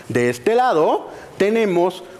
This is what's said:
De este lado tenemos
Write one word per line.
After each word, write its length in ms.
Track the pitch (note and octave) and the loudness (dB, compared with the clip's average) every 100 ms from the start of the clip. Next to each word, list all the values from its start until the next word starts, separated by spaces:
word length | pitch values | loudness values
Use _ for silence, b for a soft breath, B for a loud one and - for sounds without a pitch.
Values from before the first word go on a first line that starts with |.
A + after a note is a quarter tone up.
| - | -4
De 220 | B2 A#2+ | 0 0
este 260 | A#2+ - A3+ | 0 0 2
lado 540 | B3+ E3+ F3+ F4 - B B - | 2 2 2 0 -4 B B -2
tenemos 640 | G3 A3+ G#3+ F3 F3+ F3 B B | 0 2 2 2 0 -2 B B